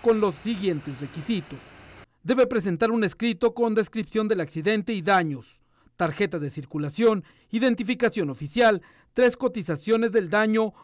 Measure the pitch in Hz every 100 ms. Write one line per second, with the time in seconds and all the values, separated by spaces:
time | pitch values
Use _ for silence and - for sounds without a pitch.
0 | 233 220 208 151 214 220 196 156 147 131
1 | 139 165 147 214 147 147 - - - -
2 | - _ 160 254 254 247 190 170 226 233
3 | 202 - 233 214 233 233 233 214 208 226
4 | - 220 214 202 156 160 160 214 208 214
5 | 165 185 165 131 - - _ _ _ -
6 | 170 147 202 165 143 151 131 156 147 170
7 | 233 214 - _ _ 220 254 233 208 254
8 | 226 220 151 131 147 233 233 196 - _
9 | _ - 247 240 254 240 170 151 208 226
10 | 226 220 180 208 220 220 220 -